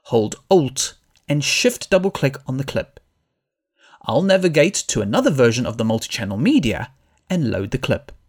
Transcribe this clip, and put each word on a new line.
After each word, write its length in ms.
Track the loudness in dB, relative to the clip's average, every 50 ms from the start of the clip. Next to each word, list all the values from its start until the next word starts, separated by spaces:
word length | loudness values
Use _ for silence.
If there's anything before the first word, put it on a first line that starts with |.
| _
Hold 320 | 0 0 0 0 0 -4 -12 _ _
Alt 440 | 4 4 4 2 -4 -6 -8 -8 -10 _ _ _ _ _ _ -2
and 140 | -2 0
Shift 480 | 0 0 -2 0 0 0 0 -2 -2 0
double 200 | 0 2 2 0
click 260 | -2 -2 -2 -2 -4 -4 -8
on 120 | -8 -6 -6
the 60 | -6
clip. 360 | -4 -6 -6 -6 -6 _ -20 _ _ _ _ _ _ _ _ _ _ _ _ _ _ _ _ _ _ _ _
I'll 200 | -8 -2 0 0
navigate 520 | 2 2 2 2 2 2 4 4 2 2 0 -4 -6 -4
to 120 | -4 -2
another 300 | -2 0 0 0 2 2
version 360 | 2 4 4 4 4 0 -4
of 120 | -4 -4 -2
the 60 | -2
multi-channel 520 | -2 -2 -2 -4 -6 -8 -8 -6 -6 -4
media 560 | 0 2 2 2 4 2 2 -2 -4 -6 -10 _ _ _ _ _ _ _ _
and 220 | -2 -2 0 -2
load 220 | -2 -4 -4 -4
the 60 | -6 -6
clip. 340 | -2 -2 -4 -4 -4 -12 -20 -20 _